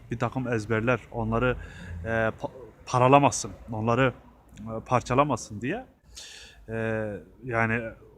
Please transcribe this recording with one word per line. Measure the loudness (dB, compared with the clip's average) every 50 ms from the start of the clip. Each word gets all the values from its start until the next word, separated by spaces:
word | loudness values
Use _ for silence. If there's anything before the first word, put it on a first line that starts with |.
| -10 -8
bir | -4 -2
takım | -2 -2 -2 -4 -2 -2 -2
ezberler, | -2 0 0 0 2 2 2 0 0 -2 -6
onları, | -6 -4 -2 0 0 2 2 0 0 -2 -6 -12 -14 -14 -12 -12 -10 -8 -6
e, | -2
pa-, | 0 0 0 0 -2 -4 -8 -10 -10 -12 -18 -20 -20 -20 -6
paralamasın, | -2 2 4 6 8 8 8 6 6 2 0 -6 -8 -12 -14 -12 -8
onları, | -6 -2 0 2 4 4 4 2 0 -2 -10 -20 -20 _ _ _ -18 -14
e, | -12 -10 -10 -10 -4
parçalamasın | 0 0 0 0 2 2 2 2 2 0 -4 -4 -8 -10 -8
diye, | -6 -6 -6 -6 -8 -14 _ _ _ -20 -20 -18 -18 -18 -18 -20 -20 -20 -20 -20 -12 -8
e, | -6 -4 -2 -2 -2 -2 -4 -4 -6 -10 -12 -18 -20 -14 -8
yani | -2 0 2 2 2 2 0 -2 -6 -12 -16 -20 -20 -20